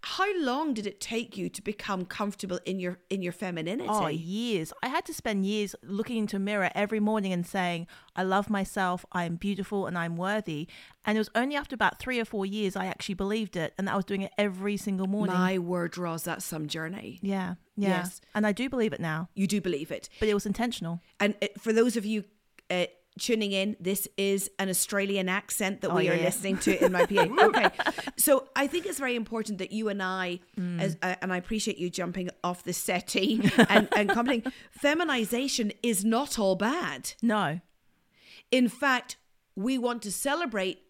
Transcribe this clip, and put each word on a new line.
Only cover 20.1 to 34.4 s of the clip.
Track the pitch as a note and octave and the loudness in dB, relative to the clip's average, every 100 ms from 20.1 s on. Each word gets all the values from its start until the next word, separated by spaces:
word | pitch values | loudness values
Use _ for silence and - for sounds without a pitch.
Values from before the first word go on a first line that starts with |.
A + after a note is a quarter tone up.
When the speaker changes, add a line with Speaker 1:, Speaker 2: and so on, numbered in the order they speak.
| - | -2
Speaker 2:
But | G#3+ | 2
it | |
was | G3+ G#3 | 2 2
intentional. | G3 A#3+ A#3 E3 E3+ _ _ | -2 -2 -2 -6 -6 _ _
Speaker 1:
And | G#3 G#3+ | 0 2
it, | G3+ - | -4 -4
for | A3+ | 2
those | A3 A#3+ A#3 | 6 6 4
of | G#3 | -2
you, | G#3+ G3+ _ _ - _ | -4 -4 _ _ -20 _
uh, | F3+ F3+ - _ - | -2 -2 -4 _ -8
tuning | - A3+ G#3 | 0 2 2
in, | G3 G3 G#3 | 0 0 -2
this | E3+ G3 - - | -2 -2 -2 -2
is | G3 G3 G3 _ | 2 2 0 _
an | F#3+ | 0
Australian | F#3 - G3+ G3 G3 F#3 | 0 0 0 0 0 0
accent | F#3+ - - F#3+ G3 | -2 -2 -2 -2 -2
that | F#3 | 0
Speaker 2:
Oh, | F3 | 2
Speaker 1:
we | F#3 | 4
are | E3+ | 4
Speaker 2:
yeah. | |
Speaker 1:
listening | E3 F#3+ G3 F#3+ | 2 0 -2 0
to | - - | 2 4
in | - | 4
my | - B4+ | 4 4
Speaker 2:
<laughs> | |
Speaker 1:
P | G3+ | 4
A. | A#4 | 4
Okay. | C#4 A4 - A#3+ - - - - - | 6 6 6 2 2 -2 -2 -8 0
So | - C4+ - - | 4 4 4 -2
I | C#4 | 0
think | F4 F#4 | 0 -4
it's | D4 | -4
very | C4+ A#3+ | -2 -2
important | G#3+ A3 G#3+ G3 | -2 -4 -4 -6
that | F#3 | -4
you | G#3+ A3 | -2 -2
and | G3+ | -2
I, | F#3+ F#3+ F3+ F3 - - | -2 -2 -4 -4 -8 -6
Speaker 2:
Mm. | F3+ F3 | -4 0
Speaker 1:
as, | E3+ D#3+ | 0 0
uh, | F#3 F3+ | -2 -2
and | F#3 | -2
I | F3+ | -4
appreciate | F3+ A3 G#3 - | -2 -2 -2 -2
you | F3+ | -4
jumping | E3+ F3 F#3 F3+ - | -2 -4 -4 -6 -4
off | F3+ F3+ | -4 -4
the | - | -6
settee | F3 - F3+ - - F#3+ A3 G3+ - | -6 -2 -2 0 0 2 4 4 8
Speaker 2:
<laughs> | A3 | 8
Speaker 1:
and, | G#3 G#3+ A3 | 8 6 2
and | G#3 | 4
commenting, | D4+ A#3+ B3 | 2 2 0